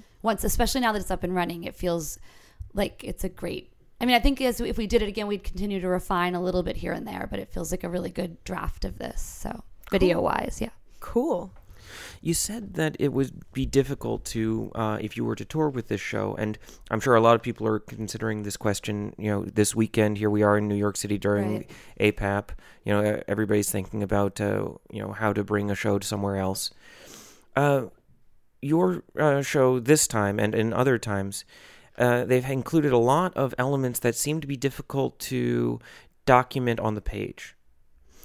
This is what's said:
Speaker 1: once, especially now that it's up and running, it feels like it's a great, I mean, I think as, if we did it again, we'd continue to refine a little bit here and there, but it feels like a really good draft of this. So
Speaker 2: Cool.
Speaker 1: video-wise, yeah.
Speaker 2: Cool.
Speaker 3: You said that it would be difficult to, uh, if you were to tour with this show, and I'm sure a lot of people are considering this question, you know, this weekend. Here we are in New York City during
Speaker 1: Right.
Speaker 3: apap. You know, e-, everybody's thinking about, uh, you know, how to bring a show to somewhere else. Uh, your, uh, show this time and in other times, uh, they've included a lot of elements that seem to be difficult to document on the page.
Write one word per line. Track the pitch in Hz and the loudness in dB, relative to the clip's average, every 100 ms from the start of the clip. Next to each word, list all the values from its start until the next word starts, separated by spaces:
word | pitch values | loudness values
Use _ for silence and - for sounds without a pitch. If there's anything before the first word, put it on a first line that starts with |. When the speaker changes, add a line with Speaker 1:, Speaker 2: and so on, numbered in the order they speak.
| - _ | -20 _
Speaker 1:
once, | 220 202 | -2 0
especially | - - 226 269 | 0 2 2 2
now | 233 | 0
that | 208 | 0
it's | 180 | -2
up | 185 | -4
and | 180 | -2
running, | 185 170 170 | -2 -2 -4
it | - - | -10 -4
feels | 180 170 151 - - - - - - | -2 -2 -4 -12 -16 -20 -20 -16 -10
like | 202 - - | -4 -4 -6
it's | - - | -10 -6
a | 190 | -6
great, | - - - - _ - - | -6 -8 -8 -12 _ -20 -4
I | 240 | 4
mean, | 240 | 6
I | |
think | 277 269 | 6 4
as, | 262 226 | 0 0
if | 240 - | -2 -2
we | 208 | 2
did | 233 | 2
it | 214 | 2
again, | 208 208 | -2 -4
we'd | 202 | -4
continue | - 185 202 196 | -4 -4 -2 -2
to | 180 | 0
refine | 180 - 180 180 180 | -2 0 0 0 0
a | |
little | 185 180 | 0 0
bit | 180 - | -2 -4
here | 175 | -6
and | 175 - | -6 -8
there, | 185 - | -8 -8
but | 202 | -8
it | - | -8
feels | 180 160 | -6 -4
like | 180 | -4
a | 170 | -4
really | 180 175 | -4 -6
good | 175 175 165 | -6 -8 -8
draft | - 180 - - 190 | -10 -6 -6 -4 -6
of | - | -6
this. | - - | -8 -6
So | - - - | -6 -8 -10
Speaker 2:
Cool. | 226 - - - 190 | -10 -14 -18 -2 4
Speaker 1:
video-wise, | 185 170 - - - - | 4 4 0 -2 -4 -6
yeah. | 226 - - - | -8 -10 -20 -16
Speaker 2:
Cool. | - 233 311 185 185 - - - - - - - | -2 0 0 -2 -4 -14 -20 -20 -20 -18 -16 -8
Speaker 3:
You | 160 165 | -2 -2
said | - 233 196 175 | -2 -6 -8 -2
that | 156 - | -2 2
it | 143 | 0
would | 131 131 - - | 2 -2 -4 -10
be | 135 127 | -4 2
difficult | 135 127 139 117 113 - | 2 2 -2 -4 -4 -4
to, | 113 110 113 104 - | -2 0 -2 -4 -4
uh, | 110 107 | -2 -2
if | 107 120 | -4 -4
you | 117 | -4
were | 110 | -4
to | 104 | -6
tour | 156 151 | -2 -2
with | 131 - | -2 -4
this | 107 | -4
show, | - 107 104 - | -4 -4 -4 -2
and | 107 107 - - - | -4 -4 -12 -18 -4
I'm | 110 | -2
sure | 135 113 | 4 6
a | |
lot | 113 113 | 8 6
of | |
people | 127 - 110 | 2 -4 -2
are | 107 | -2
considering | - 110 107 110 110 107 | -4 -10 -8 -6 -4 -4
this | 104 - | -6 -2
question, | 107 98 - 104 101 - | 0 0 -2 -4 -4 -4
you | 107 | -2
know, | 101 95 | 0 0
this | 107 104 113 | 2 2 4
weekend. | 110 113 107 104 | 2 4 2 2
Here | 107 | 2
we | 104 | 4
are | 104 104 | 6 6
in | 104 | 2
New | 101 | 0
York | 104 - | 0 -2
City | 104 104 | -4 0
during | 101 104 101 107 - - - - | 2 2 2 -2 -6 -18 -16 0
Speaker 1:
Right. | 104 | 2
Speaker 3:
apap. | - 101 101 - - - - - | 2 0 0 -4 -14 -16 -10 0
You | |
know, | 104 107 107 | 2 2 0
e-, | - | -2
everybody's | 104 104 104 101 | -2 2 2 2
thinking | 101 95 107 | -2 -4 -4
about, | 101 101 98 - | 0 2 0 0
uh, | 104 101 101 - - | -2 0 -4 -8 -12
you | 107 | -10
know, | 101 | -8
how | 104 107 | -2 0
to | 104 | 0
bring | 104 104 101 | 0 0 0
a | 98 | -2
show | 107 101 | 0 0
to | - | 0
somewhere | 104 98 98 | -4 -2 -2
else. | 95 95 - - - - - - - - - 135 | -2 -2 -6 -10 -20 -20 -20 -20 -20 -20 -4 2
Uh, | 143 139 120 - _ _ - - _ - | 4 2 0 -12 _ _ -20 -20 _ -10
your, | 139 160 185 175 - - | 0 2 4 0 -6 0
uh, | 151 139 | 2 2
show | 135 147 131 127 | 2 4 4 4
this | 117 151 - | 4 4 4
time | 113 101 104 | 2 2 2
and | 107 | 2
in | 110 113 | 2 0
other | 110 131 117 | 2 2 2
times, | 113 101 98 - - - - - - - | 0 -2 -2 -6 -14 -20 -20 -20 -16 0
uh, | 123 120 120 | 2 2 4
they've | 127 131 | 2 2
included | 135 - 165 147 | -4 0 2 4
a | 123 | 4
lot | 120 147 185 - | 6 4 2 0
of | 131 120 | -2 0
elements | 131 139 127 117 | 0 0 0 0
that | 123 - | -2 0
seem | 143 160 | -2 -2
to | 143 | -4
be | 135 | -2
difficult | 139 - - 139 131 - | -2 -4 -6 -2 -2 -4
to | - 127 120 120 120 117 - - - _ - | -6 -2 0 2 0 -2 -8 -20 -20 _ 6
document | 123 127 135 123 113 | 6 6 -2 0 0
on | 110 104 | -2 -2
the | |
page. | - 104 101 - - - _ _ _ - - - | -6 -6 -8 -10 -18 -20 _ _ _ -20 -20 -20